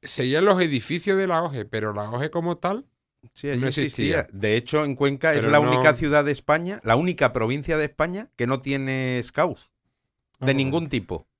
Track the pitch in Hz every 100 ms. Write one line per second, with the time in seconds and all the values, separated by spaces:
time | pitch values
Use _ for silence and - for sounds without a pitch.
0 | - - 185 147 196 185 170 135 - 170
1 | 202 190 190 165 170 135 104 110 107 104
2 | 104 120 151 170 170 170 175 208 277 _
3 | _ _ - - 139 127 131 139 139 -
4 | 113 160 - 98 107 113 120 151 151 135
5 | 143 139 160 147 113 147 127 127 127 120
6 | 151 147 143 139 - 156 175 202 113 117
7 | 180 175 131 117 110 139 147 156 151 -
8 | 160 185 220 - 123 131 139 139 131 131
9 | 127 127 120 - 170 - - _ _ _
10 | _ _ _ _ 131 139 135 156 160 131
11 | 92 82 _